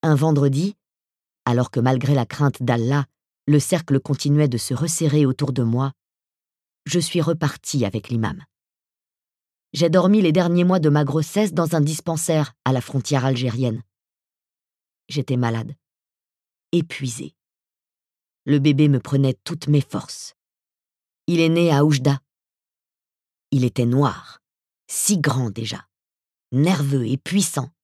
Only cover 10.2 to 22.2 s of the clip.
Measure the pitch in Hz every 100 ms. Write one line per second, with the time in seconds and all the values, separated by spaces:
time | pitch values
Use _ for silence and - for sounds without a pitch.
10.2 | 180 156 175 175 175 185 156 147 143 151
11.2 | 156 208 214 156 165 165 147 156 - 160
12.2 | - 160 143 _ - 131 - 139 - 139
13.2 | 131 127 127 113 127 113 - _ _ _
14.2 | _ _ _ _ _ _ _ _ _ 143
15.2 | 127 123 117 113 110 143 _ _ _ _
16.2 | _ _ _ _ _ 175 165 - 131 117
17.2 | - _ _ _ _ _ _ _ _ _
18.2 | _ _ - 143 143 143 151 135 - 135
19.2 | 135 127 - 165 - 147 - - - -
20.2 | - _ _ _ _ _ _ _ _ _
21.2 | - 170 165 165 170 143 151 143 131 139